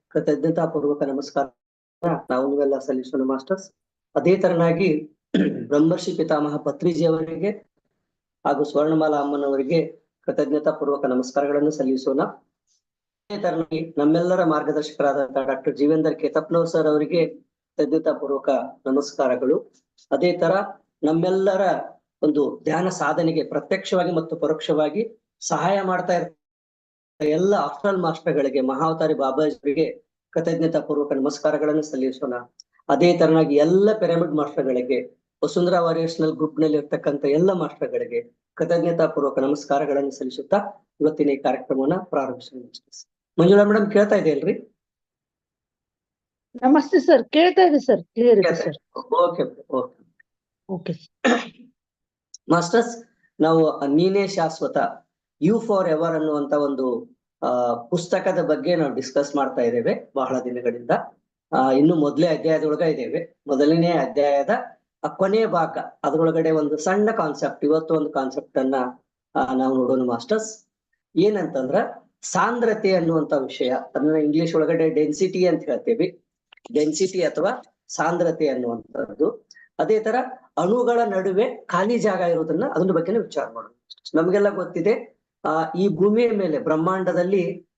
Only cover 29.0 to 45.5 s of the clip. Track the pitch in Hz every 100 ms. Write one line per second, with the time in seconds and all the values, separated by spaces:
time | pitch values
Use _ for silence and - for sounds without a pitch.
29 | 156 139 135 135 151 131 143 131 127 -
30 | _ _ _ 165 165 165 160 156 143 147
31 | 143 139 139 143 156 151 151 151 151 131
32 | 131 - 135 123 - _ _ _ - 139
33 | 175 170 160 160 147 143 160 185 208 214
34 | 170 165 165 151 143 - 131 123 123 123
35 | - _ _ - 147 185 175 175 165 165
36 | 165 - 156 131 151 - 156 147 143 143
37 | 156 143 139 147 190 185 151 - 131 120
38 | 117 117 - _ _ - 165 170 165 165
39 | 156 - 143 135 135 147 - 139 147 139
40 | 139 131 131 - 135 202 202 - _ -
41 | 151 151 143 135 139 123 - 131 135 185
42 | 190 151 127 123 - 131 120 - _ -
43 | - _ _ - 175 202 208 208 202 202
44 | 208 208 156 139 165 262 - _ _ _
45 | _ _ _ _ _